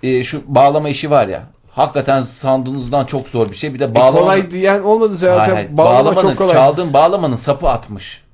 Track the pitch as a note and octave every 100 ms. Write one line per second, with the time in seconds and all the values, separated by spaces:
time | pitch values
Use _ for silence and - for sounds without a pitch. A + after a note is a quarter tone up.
0 | B2+ B2+ B2 D3+ - C3+ C#3 D3 D3+ C#3
1 | D3+ C#3+ G#2 F2 - _ _ - C#3+ C#3+
2 | C3+ C3+ A#2+ - C#3 C3 B2+ C3+ B2 C#3
3 | C3 C#3 - A#2+ A2 - D3+ C3 C3+ A#2
4 | C3 D3+ F3+ F#3+ F#3 F3+ F#3+ G3+ G3 A3
5 | A3 F#3+ F3+ F3+ - G#3+ G3 D3+ D#3+ B2
6 | C#3 F#3+ F#3+ B2 F#3+ D#3 C3+ D3+ F3 C#3
7 | E3 G3 D#3+ A#2+ - C#3 C3+ A#2+ - G2+
8 | - - _